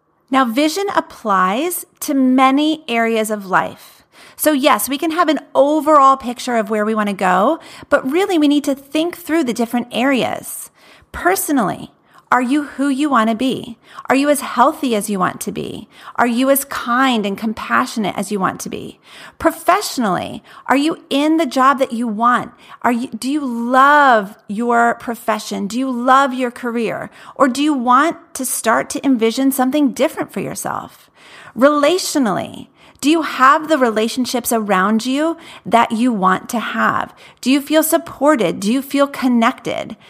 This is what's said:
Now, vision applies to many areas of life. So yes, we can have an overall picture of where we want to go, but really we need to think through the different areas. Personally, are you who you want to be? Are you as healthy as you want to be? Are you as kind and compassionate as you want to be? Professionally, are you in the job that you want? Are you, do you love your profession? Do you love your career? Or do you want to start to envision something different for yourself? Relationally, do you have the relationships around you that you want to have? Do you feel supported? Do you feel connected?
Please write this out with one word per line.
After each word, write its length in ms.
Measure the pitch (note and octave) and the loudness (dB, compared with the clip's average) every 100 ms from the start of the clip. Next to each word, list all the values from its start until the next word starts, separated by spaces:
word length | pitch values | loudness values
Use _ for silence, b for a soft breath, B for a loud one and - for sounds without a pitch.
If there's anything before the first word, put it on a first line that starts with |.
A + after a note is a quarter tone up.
| _ _ - | _ _ -2
Now, 140 | C4 | 0
vision 420 | B3+ A3 D#4 E4 G4+ | 2 2 0 0 -2
applies 920 | E4 D#4+ - A3 F#3+ F#3 A3 F4 F4 - - | -2 -4 -8 -2 2 2 0 -4 -6 -12 -12
to 120 | - | -2
many 720 | C4+ B3+ C4 C4 C#4 D4+ D#4 - | 2 4 4 4 4 2 -2 -2
areas 420 | A#3 A3+ A3 G#3+ | -2 0 0 -2
of 160 | G#3+ F#3+ | -4 0
life. 580 | F3 - - - _ _ B B B | 0 0 -8 -20 _ _ B B B
So 160 | D4+ | 0
yes, 360 | D4 C#4+ G#3+ - | 2 2 2 0
we 100 | C#4 | -4
can 140 | E4+ | -4
have 160 | D#4+ D#4+ | 0 0
an 120 | C#4+ - | 0 -2
overall 600 | C4 C#4 D#4 D4 D4+ C4+ C4+ | 2 2 2 4 6 6 2
picture 400 | A#3 A3+ - A#3+ | -4 -8 -4 -2
of 120 | G3+ | -2
where 160 | G#3+ | -2
we 100 | G#3+ | 0
want 140 | A3 G#3 | -2 -2
to 60 | |
go, 440 | G3 F#3+ F#3 A3+ E4 B B B | 0 2 2 2 0 B B B
but 220 | C#4+ C4 | 0 2
really 280 | D#4+ G#4 E4+ | 0 2 2
we 100 | D4 | 4
need 160 | D4 | 2
to 100 | C#4+ | 0
think 420 | C4+ - D#4 E4+ - | -4 -4 -4 -4 -6
through 280 | - D#4+ | -4 -2
the 80 | B3+ | 0
different 360 | A3 A#3 A#3+ A#3+ | -2 -2 -4 -4
areas. 800 | - C4 C4 G#2+ - - - - b b b b | -2 0 0 -2 -4 -10 -14 -16 b b b b
Personally, 800 | - F4 F#4 - C#4 F3+ - - _ b b - | -4 0 0 0 0 0 -4 -12 _ b b -2
are 100 | B3 | 0
you 220 | B3 D4 | 2 0
who 260 | C#4+ - C#4+ | -2 -4 -2
you 220 | C4 D4+ | 0 0
want 180 | B3 A3 | 2 2
to 80 | A3+ | 0
be? 400 | B3+ - - A#3 B B B | -2 -2 -8 -16 B B B
Are 60 | |
you 160 | C4 C#4+ | 2 4
as 100 | C#4 | 0
healthy 560 | - - C4 D#4+ C4 G#3+ | 0 2 2 2 -2 -2
as 140 | G3+ | -2
you 80 | G3 | -2
want 200 | F3+ - | -2 -4
to 100 | - | -8
be? 340 | - - - - B B - | -8 -8 -10 -16 B B -2
Are 100 | B3 | 0
you 220 | A#3 C4 | 2 2
as 160 | C4 | 2
kind 640 | - - B3+ A#3+ C4+ A#3 G3+ | 0 -8 -4 0 2 0 -2
and 100 | G3 | -4
compassionate 800 | A3+ A3 - A#3 B3 A3+ G3 - | -6 -6 -2 -2 -2 -4 -4 -4
as 160 | G3 | -4
you 80 | G3+ | -2
want 180 | F3+ F3 | -4 -6
to 100 | - | -10
be? 280 | - - - B B B - | -12 -12 -18 B B B -4
Professionally, 1040 | E4 D#4+ - F#4+ G#4 - G#3+ E3+ F#2+ E3+ B B - | -4 -2 0 0 0 -4 -2 -2 -4 -12 B B 0
are 100 | C4+ | 0
you 280 | D4+ - - | 2 -2 -4
in 260 | C#4 D#4 D#4+ | 0 2 2
the 80 | |
job 340 | D4 C4+ C4 C4+ | 0 2 2 2
that 140 | C4+ | -2
you 160 | A3+ A#3+ | -2 -4
want? 440 | G#3 A#3 A#3+ - - B B | 0 2 0 -2 -16 B B
Are 120 | A#3 | -2
you, 160 | A#3+ B3+ | -2 -4
do 220 | A3 B3+ | -8 -4
you 140 | D4+ | -4
love 920 | C4+ A#3 A#3 B3+ C#4 D4 C#4 A3+ G3 - - | -4 -6 0 4 6 6 6 4 0 -12 -10
your 460 | G#3 A#3+ A#3 A#3 | -4 0 2 2
profession? 720 | - - A#3 - G#3+ - G3 G3+ | 0 -6 -8 -4 -4 -4 -6 -4
Do 120 | A#3 | -4
you 120 | C4+ | -4
love 420 | A#3+ B3+ C4 C#4 | -2 2 4 4
your 180 | B3+ B3 | -2 -6
career? 600 | - B3 A#3 G#3+ - - B B | -6 -6 -4 -4 -6 -10 B B
Or 140 | - C4+ | 0 0
do 140 | B3+ | 2
you 120 | D4 | 0
want 420 | C#4 A3+ B3 D#4+ D#4+ - | 0 2 4 2 -2 -12
to 120 | - B3+ | -10 -8
start 420 | - A3 B3 - | -4 0 0 -2
to 160 | C#4+ C#4 | -4 0
envision 460 | B3 A3+ A3+ C4+ | 2 0 0 -2
something 400 | C4 B3+ D4+ C#4 | 0 0 2 0
different 400 | F#3+ D4+ G#4 - | 0 -2 -2 -8
for 80 | G3+ | -6
yourself? 680 | - - - - - - _ B B B B | -8 -8 -8 -8 -10 -20 _ B B B B
Relationally, 1120 | A3 C#4 D4 C#4+ F#4 - D4+ A#3 D#3+ - - - b b b | 2 4 4 2 2 -2 0 0 -2 -6 -12 -20 b b b
do 80 | - | 2
you 120 | E4 | 2
have 440 | C#4 - C4 D#4 D#4 | 0 2 4 4 2
the 120 | D4+ | 2
relationships 760 | A#3+ G#3+ A3+ B3+ B3 B3 - | 2 2 -2 -2 -4 -4 -2
around 520 | A#3 G#3 F#3 G3 A3 | -2 0 0 2 0
you 320 | B3 C#4 D#4+ E4 B B F3+ | 0 -2 -2 -4 B B 0
that 240 | A3+ A#3 | 2 2
you 220 | A3 B3+ | 0 0
want 360 | G#3+ F#3 F#3 - | 2 2 0 -2
to 100 | A#3 | -6
have? 520 | G#3 A3+ A3 - - - B B | -6 -2 0 0 -6 -12 B B
Do 100 | A#3+ | 0
you 100 | C#4+ | 0
feel 220 | C#4+ D#4 | 2 0
supported? 800 | D4+ E4 E4 - C#4+ D4 E3+ F#3 | 2 0 -2 -2 2 2 0 -2
Do 120 | G3 | -2
you 80 | C4 | -2
feel 280 | C4+ C#4 C#4 | -2 0 0
connected? 880 | C#4 C4 A#3+ A3+ - - - C#2 - B | 0 0 2 2 -2 -8 -8 -8 -14 B